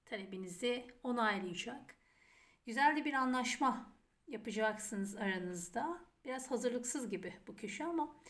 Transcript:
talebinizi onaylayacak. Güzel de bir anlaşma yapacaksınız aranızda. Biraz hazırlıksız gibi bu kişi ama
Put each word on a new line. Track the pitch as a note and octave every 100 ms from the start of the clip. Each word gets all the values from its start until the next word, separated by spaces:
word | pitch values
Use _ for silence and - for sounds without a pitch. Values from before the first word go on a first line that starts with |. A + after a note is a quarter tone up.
| -
talebinizi | G#3 F#3+ F#3+ F#3 F3 A#3+ B3 - -
onaylayacak. | B3 A#3+ A3 G3 F#3 F3 A#3+ C#4 - - _ _ _ - - _ -
Güzel | A#3 D4 D4+
de | E4
bir |
anlaşma | C4+ C4 B3+ A#3+ - C4+ - - - _ _ -
yapacaksınız | A3 A3+ G#3 A3 G#3+ - G3+ G3 -
aranızda. | G3 F#3 F3+ F3 - A#3 D4+ F4 - _ B3+
Biraz | B3+ -
hazırlıksız | B3 B3 B3 A#3+ D4+ G#3+
gibi | F#3 F3+ - -
bu | -
kişi | G#3 - D#4+
ama | E4 D4+ - -